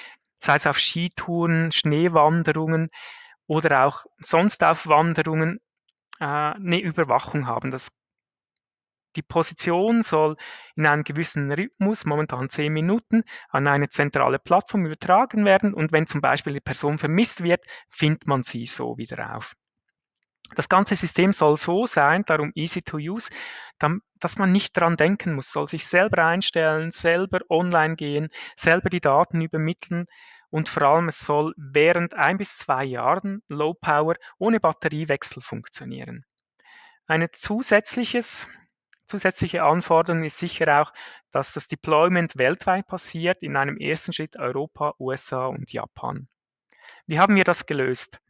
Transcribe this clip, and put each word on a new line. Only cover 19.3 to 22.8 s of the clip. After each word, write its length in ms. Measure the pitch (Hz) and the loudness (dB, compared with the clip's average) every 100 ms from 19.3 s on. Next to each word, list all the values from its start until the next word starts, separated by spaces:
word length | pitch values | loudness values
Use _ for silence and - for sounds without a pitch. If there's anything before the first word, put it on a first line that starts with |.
| 113 | -8
auf. 180 | - - _ _ _ _ _ _ _ _ - | -12 -18 _ _ _ _ _ _ _ _ -10
Das 140 | - - | -6 2
ganze 260 | 185 202 196 | 2 2 -2
System 360 | 170 - 185 | 0 2 2
soll 240 | - 156 151 | 4 4 2
so 300 | - 185 240 | 0 -2 0
sein, 380 | 156 143 180 208 | 2 2 2 0
darum 260 | 156 147 | 0 -2
easy 280 | 156 165 175 | -6 -6 -6